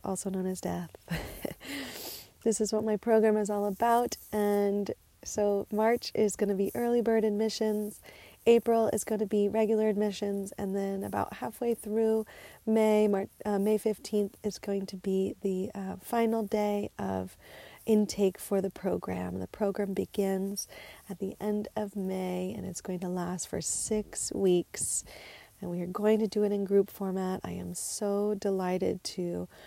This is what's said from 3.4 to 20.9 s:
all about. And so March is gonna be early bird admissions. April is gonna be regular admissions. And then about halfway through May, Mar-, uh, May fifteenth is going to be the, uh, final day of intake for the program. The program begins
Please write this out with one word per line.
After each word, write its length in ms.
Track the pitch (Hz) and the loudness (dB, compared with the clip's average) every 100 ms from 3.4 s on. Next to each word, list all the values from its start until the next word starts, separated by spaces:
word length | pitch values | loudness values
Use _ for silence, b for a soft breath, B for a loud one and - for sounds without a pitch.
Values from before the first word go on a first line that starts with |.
| 208 | 0
all 160 | 208 208 | -2 -2
about. 520 | 196 233 233 240 - - | 0 4 4 2 -4 -6
And 600 | 214 208 202 202 202 196 - _ _ | 0 2 4 2 2 -2 -6 _ _
so 420 | - - 208 202 - | -8 0 2 2 0
March 400 | 208 220 240 - | 2 2 2 0
is 220 | - 214 - | 0 0 2
gonna 180 | 202 | 0
be 160 | 196 196 - | 2 0 0
early 260 | 240 240 | 2 2
bird 220 | 226 226 | 4 4
admissions. 760 | 214 208 220 - 214 214 208 - B B B B - | 4 2 0 0 0 0 -2 -8 B B B B 6
April 420 | 233 233 226 226 | 6 6 4 4
is 100 | - | 0
gonna 240 | - 214 208 | 0 -2 2
be 220 | 208 202 | 2 2
regular 400 | 214 214 220 220 | 4 4 4 4
admissions. 640 | 202 208 190 202 202 196 - | 2 0 0 -2 -2 -6 -6
And 200 | 196 196 | -4 -2
then 260 | 196 196 | -2 -2
about 320 | 202 202 - | -4 -2 -4
halfway 400 | - 240 - 240 | -4 -8 -4 -2
through 500 | 233 208 214 220 220 220 B B B | -2 -2 0 2 2 -2 B B B
May, 440 | - 220 214 214 214 | 2 4 6 6 4
Mar-, 180 | 196 196 - | 2 -2 -6
uh, 140 | 214 202 | -2 2
May 200 | 202 214 | 4 2
fifteenth 580 | 220 208 - 208 202 - | 2 -2 -2 0 0 -2
is 160 | 214 - | -6 -6
going 260 | - 202 190 | -4 -4 -4
to 100 | 190 | -6
be 380 | 196 190 190 - | -2 0 0 -2
the, 320 | 196 185 190 | -2 -2 -4
uh, 220 | 202 190 190 | -6 -8 -8
final 440 | - 233 226 226 | -4 0 2 2
day 480 | 202 214 208 208 208 - | 0 0 2 0 -2 -6
of 360 | 196 190 185 - B B B B | -4 -2 -4 -10 B B B B
intake 540 | - 214 208 - 196 - | 4 4 4 2 0 0
for 220 | - 196 | -2 0
the 100 | 190 | 0
program. 680 | - 190 180 - 185 180 185 | -2 -2 -2 -2 -4 -4 -4
The 80 | 185 | -6
program 440 | - 202 190 202 | -2 -2 0 -2
begins 760 | 190 190 - 196 190 196 202 - B B | -2 -4 0 0 0 -2 -6 -10 B B